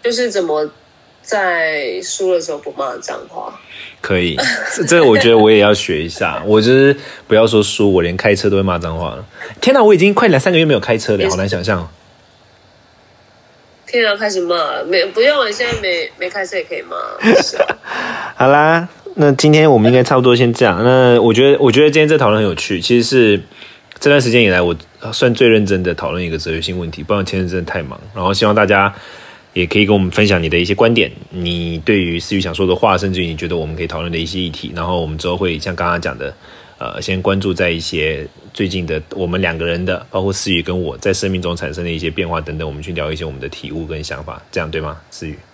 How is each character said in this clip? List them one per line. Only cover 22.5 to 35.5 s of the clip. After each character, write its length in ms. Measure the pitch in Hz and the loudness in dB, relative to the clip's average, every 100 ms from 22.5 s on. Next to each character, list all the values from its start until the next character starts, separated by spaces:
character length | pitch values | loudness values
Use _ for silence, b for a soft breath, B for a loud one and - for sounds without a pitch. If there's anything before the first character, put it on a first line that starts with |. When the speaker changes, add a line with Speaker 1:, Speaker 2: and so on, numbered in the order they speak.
Speaker 2:
趣， 260 | 80 - 90 | -2 -4 -4
其 160 | - 120 | 2 2
实 60 | |
是 400 | 117 135 113 101 - B B B B - | 4 4 4 2 -2 B B B B -2
这 100 | 147 | 2
段 120 | 143 | 4
时 100 | 123 | 4
间 120 | 120 | 4
以 60 | 110 | 4
来 140 | 90 | 2
我 140 | 90 82 - _ 110 | 0 -2 -10 _ -12
算 200 | 110 127 | 0 0
最 140 | 117 120 | 4 4
认 180 | 110 101 | 4 2
真 160 | 95 | 0
的 120 | 90 | -2
讨 180 | 82 80 | -4 -6
论 100 | 87 | -6
一 80 | 87 | -6
个 80 | 80 | -6
哲 140 | 82 | -6
学 100 | 80 | -6
性 160 | 80 90 | -6 -8
问 120 | 85 | -8
题， 120 | 76 | -12
不 100 | 73 | -4
然 120 | 104 92 | -4 -2
前 140 | 95 | -4
阵 80 | 90 | -4
真 160 | 90 | -4
的 60 | 82 | -6
太 120 | 92 | -8
忙。 160 | 73 - - | -8 -14 -16
然 80 | 104 | -6
后 100 | 90 | -4
希 120 | 98 | 0
望 100 | 107 | 2
大 120 | 104 98 | 2 4
家 280 | 101 98 101 B B B B B | 4 2 -2 B B B B B
也 120 | - 87 | -6 -2
可 120 | 104 | 0
以 80 | 101 | 2
跟 80 | |
我 40 | 104 | 2
们 120 | 92 | 2
分 180 | 85 107 | 0 0
享 120 | 92 | 0
你 80 | 82 | 0
的 80 | 85 | -2
一 80 | 87 | -2
些 80 | |
观 180 | 98 117 | 2 2
点， 180 | 117 78 - - | 2 -2 -4 -16
你 480 | 90 87 87 85 82 | -8 -6 -4 -6 -6
对 200 | 80 104 | 0 0
于 220 | 87 85 | 0 -4
思 160 | - 98 | -4 -4
雨 60 | |
想 120 | 90 | -4
说 120 | 80 92 | -2 0
的 100 | 90 | 2
话， 220 | 113 92 | 2 0
甚 120 | 98 | -2
至 120 | 92 | -4
于 40 | 87 | -4
你 80 | |
觉 140 | 78 87 | -6 -6
得 80 | 85 | -6
我 80 | |
们 100 | 78 | -6
可 80 | 82 | -8
以 40 | 85 | -8
讨 140 | 82 | -8
论 120 | 85 | -8
的 60 | 82 | -6
一 80 | 82 | -6
些 120 | 92 | -6
议 120 | 90 | -8
题。 200 | 76 - 85 | -8 -12 -10
然 100 | 85 | -4
后 140 | 90 | -4
我 60 | 80 | -4
们 100 | 78 | -6
之 100 | 90 | -6
后 80 | |
会 240 | 92 95 | -4 -4